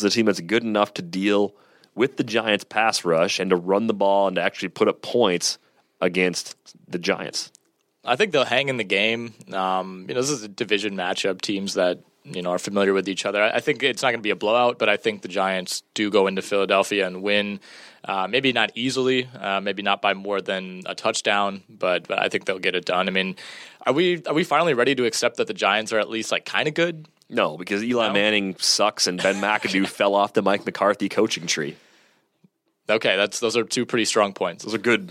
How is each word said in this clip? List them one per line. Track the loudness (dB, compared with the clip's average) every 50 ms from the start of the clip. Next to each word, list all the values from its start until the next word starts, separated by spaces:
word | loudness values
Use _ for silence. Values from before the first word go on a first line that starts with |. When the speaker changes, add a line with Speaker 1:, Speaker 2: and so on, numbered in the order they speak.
| 0
Speaker 1:
as | 0 2
a |
team | 2 2
that's | 2 2 0
good | -2 -2 -2 -2 0
enough | 0 2 2 0 0 -2
to | -12 -12
deal | -8 -6 -2 0 2 2 2 0 0 _ _ _ _ _ _ _ _ -2
with | 0 0 0 0
the | -4 -4
Giants' | -2 -2 -2 0 0 0 0 -2
pass | _ -2 0 2 2 0 0 0
rush | 2 4 4 4 2 0 -2
and | 0 2
to | 2
run | 0 2 2 2 2 2 0
the | 0
ball | 2 2 4 4 4 2 2
and | 0
to | 0 0
actually | -2 -2 -2 -8 -8
put | 0 2 2
up | 2 2 -2 -6
points | -2 2 4 4 4 4 2 0 -2 -4 -6 _ _ _ _ _ _ _ -2
against | -2 0 2 2 2 2 0 -2 -8 -10 -16 _ _ -20 -20 -20 _ -10
the | -10 -6
Giants? | -2 -2 -2 -2 -4 -8 -8 -8 -10 -10 _ -20 _ _ _ _ _ _ _ _ -2
Speaker 2:
I | -2 0
think | 0 0 2
they'll | 2 0 2
hang | 2 2 0 0 0
in | -2
the | -2 -2
game. | 0 0 2 2 2 0 -2 -4 -10 -12 _ -16 -8 -4
Um, | -2 0 0 0 0 -2 -4 -10 -14 -10 -6
you | -4
know, | -2
this | -2 -2
is | -4 -6 -8
a | -14
division | -8 -8 -2 -2 0 0 0 -2 -4
matchup, | -4 -4 -2 -2 -2 -2 -2 -4 -4
teams | -4 -4 -4 -4 -4 -4 0
that, | 0 2 2 0 -2 -8 _ _ _ _
you | -12 -10 -6
know, | -4 -2
are | -2 -2
familiar | -4 -4 0 2 2 2 2
with | 2 0 -2
each | -4 -4 -4
other. | -2 0 2 2
I, | 2 2
I | 0
think | 0 -2 -2 0 0
it's | -2 -2 0
not | 0 -2 -2
gonna | 0 -2
be | -2
a | -2
blowout, | 0 2 2 4 4 4 2 2 2
but | 0 0
I | 0
think | 2 0 -2 -4 -4 -10
the | -6
Giants | -2 -2 0 0 0 -2 -4 -6 -8 -10 _ _ -4
do | -2 -2 2
go | 4 4 4 4
into | 2 -2
Philadelphia | -4 0 0 0 2 4 4 2 4 2 2 0 0
and | -2 -4 -6
win. | -2 0 0 2 0 -2 -6 -10 -12 -18 -20 -20 -20 -20 -20 -14 -8
Uh, | -4 -2 -2 -2 0
maybe | 0 0 2 2 2
not | 2 0 0 -2
easily, | -4 -4 -2 -2 0 0 2 2 0 -2 -4 -10 -8
uh, | -4 -2 -2 -2
maybe | -2 -2 -4 -2 0
not | -2 0 0
by | 2 0 -2
more | 0 -2 -4 -4 -4
than | -2 -2 -4 -4 -4 -8 -12 -12 -10
a | -10 -10
touchdown, | -4 -4 -2 -2 0 0 0 0 2 0 -2 -4 -8 -14 _
but, | -10 -4 -2 0 0 0 -2
but | -4 -2 -2
I | -2 -2
think | -2 -4 -4
they'll | -4 -6 -2
get | -2 -2 -2
it | -2 -2
done. | -2 -2 0 0 0
I |
mean, | 0 -2 -2 -4 -6 -10 -14 -18 -18 -18 -18 -20 -20 _ -2
are | -2 0
we, | 2 2 0 0 -2 -4
are | -2 -2
we | -2 0
finally | 2 2 2 2 2 2
ready | 2 2 2 2
to | 2 0
accept | 0 0 0 -2 -2 0 -2
that | -4 -4
the | -2
Giants | 0 2 2 2 2 0 0 0
are | 0
at | 0 0
least, | -2 -6 -4 -2
like, | -4 -4 -4
kinda | -4 -2 -2 -2 0
good? | 0 0 0 0 -2 -8 -14 -20 _ _ _ _
Speaker 1:
No, | 0 0 0 0 0 -6
because | -6 -4 -2 -2 0
Eli | 0 0 0 0
Speaker 2:
No? | 2 2
Speaker 1:
Manning | 2 2 2 2 2 0 -2 -4 -2
sucks | 0 0 2 4 2 0 2 0 -2
and | -2 0 0
Ben | 0 0 0
McAdoo | 2 0 0 0 0 0 0 2 2 0
<laughs> | 0
fell | 0 2 2 4 4
off | 4 2 4 2
the | 2 2
Mike | 2 2 2 -2
McCarthy | -6 -2 2 2 2 2 2 -2 -2
coaching | 2 2 2 2 0 -4 -4
tree. | -4 -4 -4 -4 -6 -8 -14 _ _ _ _ _ _ _ _ _ _ _ _ _ _ _ _ _ _ _ _ _ 0
Speaker 2:
Okay, | 0 2 4 2 2 4
that's, | 2 0 0 -2
those | -2 0 0
are | 0 0
two | 0 -2 -4 -2
pretty | 0 0 0 0
strong | 2 4 2 2 2 2
points. | -4 -4 -4 -4 -8 -8
Speaker 1:
Those | -6 -6
are | -2
good, | 2 2 2 2 0 -6